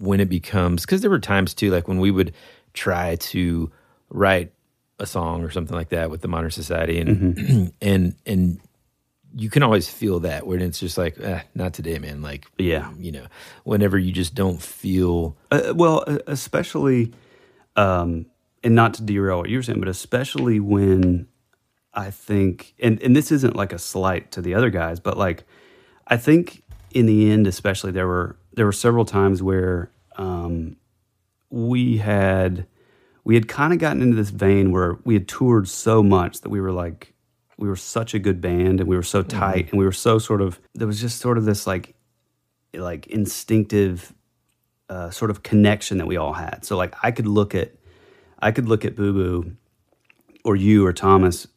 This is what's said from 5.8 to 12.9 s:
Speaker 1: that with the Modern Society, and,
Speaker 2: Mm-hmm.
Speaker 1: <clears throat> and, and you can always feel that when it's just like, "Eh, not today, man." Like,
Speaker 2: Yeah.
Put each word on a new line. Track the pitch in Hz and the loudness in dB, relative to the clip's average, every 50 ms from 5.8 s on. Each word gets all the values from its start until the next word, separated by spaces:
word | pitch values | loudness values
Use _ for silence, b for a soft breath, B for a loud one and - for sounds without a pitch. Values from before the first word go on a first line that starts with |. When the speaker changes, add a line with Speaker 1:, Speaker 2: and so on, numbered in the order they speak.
| 80 - | -6 -4
Speaker 1:
that | 87 85 82 80 | -4 -4 -4 -6
with | 76 82 | -6 -8
the | - | -8
Modern | 90 85 82 82 80 | -6 -4 -4 -4 -6
Society, | - 85 78 - 85 82 82 82 85 85 | -6 -8 -8 -6 -4 -4 -2 -2 -2 -2
and, | 82 80 107 90 95 90 87 | 0 0 0 2 2 0 -2
Speaker 2:
Mm-hmm. | - - - 131 107 92 87 - | -2 0 2 2 2 2 0 -4
Speaker 1:
<clears throat> | _ | _
and, | 107 101 98 95 90 87 - - _ | 0 2 2 2 2 0 -2 -6 _
and | - 104 92 90 90 85 - - _ _ _ _ _ _ _ _ _ _ _ _ _ - | -4 0 0 0 0 -2 -4 -10 _ _ _ _ _ _ _ _ _ _ _ _ _ -12
you | 120 110 107 | -10 -8 0
can | - - | 2 2
always | - 117 110 95 82 | 4 4 4 2 0
feel | - - - 110 101 92 87 | -2 -8 -6 -4 -2 -2 -2
that | 85 85 73 71 - | -2 -4 -6 -6 -6
when | 92 92 90 | -6 -4 -4
it's | 90 87 82 - | -4 -4 -6 -6
just | 87 87 - | -8 -8 -4
like, | 95 87 82 - - | -4 -4 -4 -6 -8
"Eh, | 104 101 90 82 - - _ | -8 -8 -8 -8 -10 -12 _
not | - 92 92 - | -8 -8 -6 -8
today, | - 78 82 82 76 | -8 -8 -8 -8 -8
man." | - 76 73 71 76 | -10 -12 -12 -12 -12
Like, | 73 73 73 - _ _ | -12 -12 -14 -16 _ _
Speaker 2:
Yeah. | - 95 87 80 76 76 71 | -4 -2 0 -2 -2 -4 -8